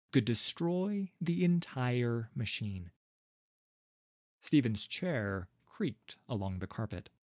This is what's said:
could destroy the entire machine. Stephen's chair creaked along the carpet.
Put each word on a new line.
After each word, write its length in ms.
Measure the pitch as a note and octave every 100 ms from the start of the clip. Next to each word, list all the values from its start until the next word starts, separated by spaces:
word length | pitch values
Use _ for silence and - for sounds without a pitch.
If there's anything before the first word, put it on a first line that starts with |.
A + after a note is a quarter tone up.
| -
could 120 | C3+
destroy 880 | A2 A2+ - - E3+ F3+ G3 G3+ G3 -
the 240 | F3 F3
entire 840 | F3 F3 - C3 B2 B2 A#2+ A#2 A2+
machine. 560 | B2+ A2 - G#2+ F#2 E2+ _ _ _ _ _ _ _ _ _ _ _ _ _ _ -
Stephen's 460 | - D3+ A#2+ G#2 -
chair 600 | - F#3 C3 G2+ F#2+ F2+ _ _
creaked 500 | - E3+ - - - -
along 300 | A#2 G2 F#2
the 80 | F2+
carpet. 440 | - A2 F#2 - _